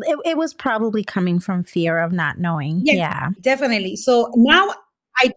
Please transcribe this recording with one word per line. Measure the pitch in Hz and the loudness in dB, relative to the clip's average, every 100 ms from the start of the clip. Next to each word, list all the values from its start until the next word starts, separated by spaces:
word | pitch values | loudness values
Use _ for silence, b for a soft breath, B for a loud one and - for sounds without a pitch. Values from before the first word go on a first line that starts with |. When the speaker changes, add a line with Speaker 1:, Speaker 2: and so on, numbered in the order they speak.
| 311 | -2
Speaker 1:
it, | 294 | -2
it | 330 311 | -2 -2
was | 320 | -2
probably | - 269 220 226 214 | -4 -4 -2 -2 -2
coming | 202 - 180 175 | -4 -2 0 0
from | - 185 | -2 -4
fear | 175 - 165 165 | -4 -2 0 0
of | 170 | 0
not | 180 156 - | -2 -4 -4
knowing. | 175 165 143 165 | -4 -2 -2 -2
Speaker 2:
Yeah, | 269 | 0
Speaker 1:
Yeah. | 185 160 135 143 190 | 0 0 -4 -4 -2
Speaker 2:
definitely. | - 269 269 220 190 202 | -2 0 0 -2 -4 -4
So | - 240 233 240 | 2 2 2 4
now | 247 330 403 - _ _ _ - | 6 6 4 -2 _ _ _ 0
I | 254 | 0